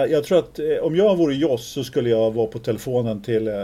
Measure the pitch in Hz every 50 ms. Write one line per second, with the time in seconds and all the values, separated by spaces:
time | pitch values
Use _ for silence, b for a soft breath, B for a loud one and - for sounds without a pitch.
0 | 139 120 156 147 147 - 190 170 - - - - 151 156 147 - - 165 156 175
1 | 202 214 190 175 165 147 135 135 156 156 127 117 - - - 143 127 123 - 143
2 | 120 120 113 113 113 113 113 117 113 110 - 117 - 127 110 107 - 135 127 123
3 | 117 113 107 101 101 - 117 110 110 110 104 101